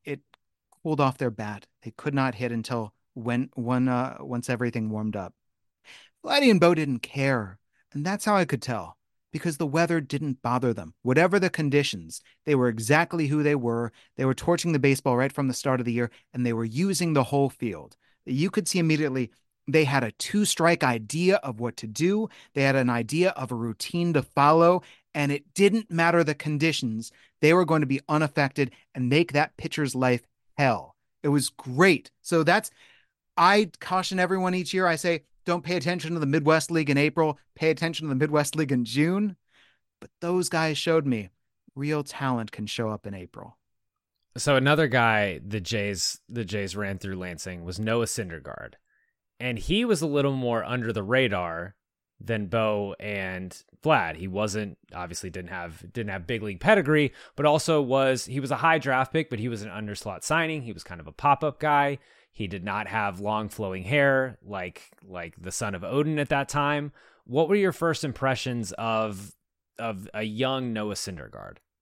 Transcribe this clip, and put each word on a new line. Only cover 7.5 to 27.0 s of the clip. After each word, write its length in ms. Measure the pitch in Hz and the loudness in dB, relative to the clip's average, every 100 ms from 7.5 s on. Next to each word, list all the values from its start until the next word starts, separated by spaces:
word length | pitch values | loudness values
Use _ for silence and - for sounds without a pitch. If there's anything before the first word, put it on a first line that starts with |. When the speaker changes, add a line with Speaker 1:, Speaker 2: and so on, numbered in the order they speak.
| 98 _ _ _ | -12 _ _ _
Speaker 1:
and 120 | 143 165 | -6 -4
that's 200 | 196 214 | -2 2
how 100 | 202 | 2
I 100 | 160 | 2
could 160 | 117 | -2
tell, 360 | - 110 85 - _ _ _ | -4 -6 -6 -16 _ _ _
because 260 | 156 170 147 | -6 -4 -2
the 80 | 156 | 0
weather 340 | 160 170 165 | 2 2 0
didn't 400 | 135 143 151 127 | -2 -4 -4 -4
bother 320 | 117 123 123 | -2 0 0
them. 200 | 104 82 - | -2 -6 -8
Whatever 380 | 120 135 180 196 | 0 4 4 4
the 100 | 180 | 2
conditions, 720 | - 147 143 139 95 80 - _ _ - | 0 2 2 0 -4 -12 -16 _ _ 0
they 100 | 139 | 2
were 120 | 123 | 2
exactly 600 | 113 110 151 165 170 143 | 0 2 2 2 0 0
who 140 | 151 | 0
they 140 | 147 143 | 2 0
were. 360 | 117 117 117 - _ - | -2 -2 -4 -8 _ -2
They 80 | 131 | -2
were 80 | |
torching 400 | 127 - 170 175 | 0 0 0 2
the 60 | 147 | 2
baseball 360 | 135 135 135 123 | 4 2 2 2
right 160 | 135 | 0
from 160 | - 135 | 0 -2
the 60 | |
start 260 | 123 139 131 | -2 0 0
of 60 | 120 | 0
the 80 | |
year, 180 | 117 117 - _ | -2 -2 -6 _
and 120 | 127 120 | -4 -2
they 80 | |
were 120 | 113 113 | -2 -2
using 480 | 123 196 190 170 | -2 -2 0 0
the 100 | 147 | 2
whole 260 | 120 143 139 | 2 2 0
field. 460 | - 117 80 73 _ _ _ - | -2 -6 -6 -12 _ _ _ -6
You 240 | 131 185 | -2 0
could 180 | 214 170 | 0 -2
see 120 | 185 | 0
immediately 520 | 160 151 151 131 117 _ _ _ - | 2 2 0 -2 -4 _ _ _ 0
they 180 | 156 143 | 2 4
had 180 | 139 | 2
a 80 | 113 | 0
two-strike 680 | - - 208 208 - 170 170 | -6 -2 0 0 2 4 4
idea 540 | 135 117 104 156 180 190 | 2 0 -4 0 2 2
of 220 | 139 110 | 0 -6
what 180 | 120 - | -6 -8
to 100 | 110 | -10
do. 420 | 104 175 208 220 - - | 0 0 2 -2 -8 -8
They 100 | 139 | 0
had 120 | 135 135 | 4 4
an 140 | 123 | 2
idea 420 | 120 107 156 180 | 0 0 2 2
of 200 | - 131 | 0 -6
a 40 | 120 | -6
routine 580 | 117 107 - 175 175 | -6 -6 -6 -2 0
to 80 | 151 | 0
follow, 600 | 135 - 143 160 170 180 - - _ | 0 4 6 8 6 4 -2 -20 _
and 180 | 151 143 | -2 -2
it 220 | 143 - | -2 -4
didn't 380 | - 202 220 - | 4 4 4 -2
matter 320 | 170 170 170 | 2 4 4
the 120 | 156 143 | 4 0
conditions. 760 | 151 147 160 147 123 110 | -2 0 2 0 -2 -4